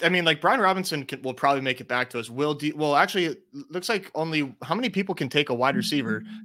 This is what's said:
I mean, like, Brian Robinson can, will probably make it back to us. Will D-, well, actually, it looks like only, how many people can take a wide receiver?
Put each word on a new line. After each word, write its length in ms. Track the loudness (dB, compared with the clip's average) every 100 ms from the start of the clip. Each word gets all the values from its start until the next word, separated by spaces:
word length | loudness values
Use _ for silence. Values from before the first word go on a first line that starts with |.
I 60 | 2
mean, 160 | 4 2
like, 140 | 2
Brian 180 | 2 4
Robinson 440 | 4 2 -2 -4 -6
can, 180 | -6
will 100 | -6
probably 280 | 0 2 2
make 200 | 0 -4
it 60 | -2
back 240 | -2 -2
to 80 | -4
us. 100 | -6
Will 240 | -2 -2
D-, 200 | -2 -4
well, 220 | -2 2 4
actually, 300 | 4 2 -2
it 140 | -4 _ -18 -10
looks 180 | -6 -2
like 220 | -4 -4
only, 400 | -4 -2 0 -2 -6
how 140 | -4 -2
many 140 | 0
people 260 | -2 -2 -4
can 120 | 0
take 200 | 0 0
a 60 | 2
wide 200 | 2 0
receiver? 460 | 0 0 0 -4 -6 -14